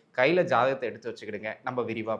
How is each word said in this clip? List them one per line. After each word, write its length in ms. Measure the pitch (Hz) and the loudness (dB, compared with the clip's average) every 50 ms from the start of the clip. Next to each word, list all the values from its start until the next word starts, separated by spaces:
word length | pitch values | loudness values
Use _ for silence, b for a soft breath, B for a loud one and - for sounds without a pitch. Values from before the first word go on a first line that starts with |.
| b b _ | b b _
கையில 260 | - 127 147 175 185 165 | 2 4 4 4 4 4
ஜாதகத்தை 440 | 127 131 117 123 135 135 135 127 110 | 4 4 4 4 4 2 0 -4 -6
எடுத்து 200 | 120 117 - 117 | -8 -8 -10 -10
வச்சுக்கிடுங்க, 400 | - - 117 104 104 98 104 110 104 - - | -10 -10 -10 -10 -10 -8 -8 -8 -10 -8 -8
நம்ம 180 | 127 127 123 | -6 -4 -4
விரிவா 340 | 117 107 110 113 110 113 110 | -4 -2 -4 -4 -4 -4 -6